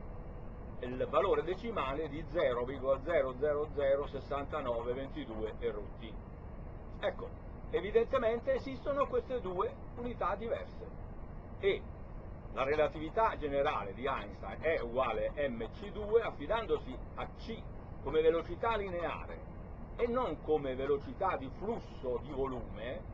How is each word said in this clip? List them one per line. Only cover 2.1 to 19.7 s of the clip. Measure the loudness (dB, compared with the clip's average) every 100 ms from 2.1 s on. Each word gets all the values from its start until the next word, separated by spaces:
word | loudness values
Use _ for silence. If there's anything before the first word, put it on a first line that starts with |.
| -4 -2
zero | 4 4 4
virgola | 0 0 2 2
zero | 4 4 4 2
zero | 2 2 0
zero | 2 4 4 2
sessantanove | -4 -2 -2 -2 -2 0 0 0
ventidue | -2 -2 -6 -6 -4 -4 0
e | -2
rotti. | -2 -6 -8 -8 -8 -8 -10 -10 -8 -8 -8 -8 -2
Ecco, | -2 -2 -6 -8 -10 -8 -2
evidentemente | 0 4 4 4 4 4 2 2
esistono | 0 0 -4 0 2 2
queste | 2 0 -2
due | 0 0 0 -2 -8 -6
unità | -6 0 0 0
diverse | -2 -2 -4 -8 -10 -8 -8 -8 -8 -8 -8 0
e | 2 2 -2 -8 -8 -8 -8 -8 -6
la | 0
relatività | 2 6 4 2 0 4 4 4
generale | 0 4 4 2 -2
di | -2 0
Einstein | 0 -4 -8 -8 -2
è | 2 2
uguale | 2 2 2 2 0 2 0
M | 0 -4
C | -6 -6
due, | -4 4 6
affidandosi | 6 -2 0 0 2 0 0 -8 -8 -6
a | -6 -6
C | -8 -8 -8 -10 -10 -6
come | 2 6
velocità | 6 6 0 -2 0 0
lineare | -2 -2 -2 -4 -6 -8 -10 -10 -10